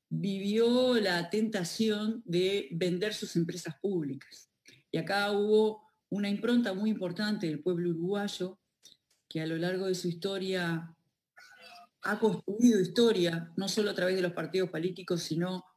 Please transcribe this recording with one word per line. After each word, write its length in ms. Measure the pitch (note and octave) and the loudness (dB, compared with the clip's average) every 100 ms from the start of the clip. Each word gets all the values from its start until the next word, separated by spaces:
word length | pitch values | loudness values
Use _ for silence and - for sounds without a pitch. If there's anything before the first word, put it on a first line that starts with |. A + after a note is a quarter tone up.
| - | -8
vivió 840 | D#3+ F#3+ G3 G3+ G#3+ A#3 B3 B3+ | -4 -2 -2 0 2 4 4 4
la 340 | A#3+ G3 F3 E3+ | 2 2 0 -2
tentación 920 | G#3+ A3 F#3+ E3+ - A3 G#3 G#3+ A3+ | 0 0 0 -2 0 0 0 -2 -4
de 440 | - E3+ F#3 G3+ - | -2 0 2 0 -4
vender 420 | E3 F3+ F3 F3+ | -2 0 0 -2
sus 220 | - G#3 | -4 -4
empresas 400 | F3 E3+ E3+ E3+ - | -2 -2 -4 -10 -6
públicas. 680 | G3+ F3+ C#3+ C3+ - - - _ - - _ | -4 -2 -4 -8 -14 -20 -20 _ -20 -20 _
Y 60 | E3 | -6
acá 340 | D#3+ G3 G3+ | -2 -2 0
hubo 500 | G3+ G#3 G#3+ G#3+ G#3+ - _ - | 2 4 6 4 0 -10 _ -8
una 180 | G3 G3+ | -4 -2
impronta 460 | G3+ A3+ A#3+ A3+ | 0 2 4 4
muy 160 | F#3+ G#3+ | 0 0
importante 580 | G#3 F3+ F3 G#3 G3+ E3 | 0 -2 -2 -2 -2 -2
del 120 | D3+ | -2
pueblo 300 | F#3 F3 F3 | -2 0 0
uruguayo, 680 | E3 F3 G3+ G3+ - F#3 - _ _ - _ _ _ - | 0 -2 -2 -4 -4 -8 -8 _ _ -20 _ _ _ -10
que 120 | D#3+ | -6
a 60 | D#3+ | -4
lo 100 | E3 | -2
largo 300 | F3 F#3 F#3+ | -2 -2 -2
de 100 | F3+ | -2
su 100 | F3 | -2
historia 880 | E3+ G3 G3 F#3+ F#3 E3+ E3 E3+ - _ _ _ - - - - - - _ | -4 -4 -4 -2 -2 0 -2 -4 -14 _ _ _ -20 -20 -20 -20 -20 -20 _
ha 160 | - G#3+ | -4 2
construido 600 | A3 F3 - G#3 A#3+ G#3 | 2 0 -4 4 6 6
historia, 720 | F3 - A#3 F#3+ E3+ E3 - - | 4 4 4 6 2 0 -6 -6
no 120 | F#3+ | -4
solo 220 | - G#3 | 0 0
a 40 | |
través 200 | F#3+ F3+ | 0 0
de 80 | F#3 | 2
los 100 | F3+ | 0
partidos 380 | E3+ D#3+ F#3 F3+ | -2 -4 -2 -2
políticos, 520 | D#3+ F3 F3+ F3+ F3 | -2 -4 -4 -4 -2
sino 420 | - D#3+ F3+ F#3 - | -2 -2 -2 -4 -10